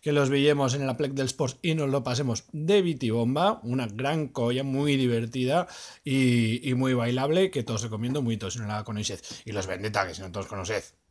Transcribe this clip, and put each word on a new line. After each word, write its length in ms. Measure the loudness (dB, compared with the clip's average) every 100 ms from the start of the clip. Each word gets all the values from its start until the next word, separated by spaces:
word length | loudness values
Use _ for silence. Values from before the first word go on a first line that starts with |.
que 100 | 2
los 180 | 2 4
villemos 440 | 4 4 4 2
en 120 | 0 -2
la 120 | -2
plec 160 | -2
dels 200 | -2 -4
Ports 240 | -2 -4 -2
y 140 | -2 0
nos 140 | 0
lo 140 | 0
pasemos 420 | 0 0 0 -2 -6
de 300 | -6 2 4
vitibomba, 760 | 4 0 0 2 2 2 2 0
una 240 | -4 -2 -4
gran 400 | -2 -2 0 -2
colla, 360 | -2 0 0
muy 340 | -2 0 2 2
divertida 720 | 2 2 -2 -2 2 2 0 -10 -18 -12
y, 640 | -2 2 4 4 4 0 0
y 40 | 0
muy 180 | 2
bailable, 580 | 2 0 0 2 2 2
que 120 | 0
todos 200 | -2 -4
recomiendo 380 | -4 -4 -2 0
mucho 300 | 0 -2 -4
si 80 | -6
no 80 | -6
la 160 | -6
conocéis. 380 | -4 -4 -4 -6 -12 -14 -6
Y 60 |
los 160 | -6 -4
Vendetta, 400 | -4 -2 -2 -2
que 60 |
si 80 | -4
no 100 | -8
todos 160 | -8 -8
conocéis. 520 | -6 -4 -4 -6 _ _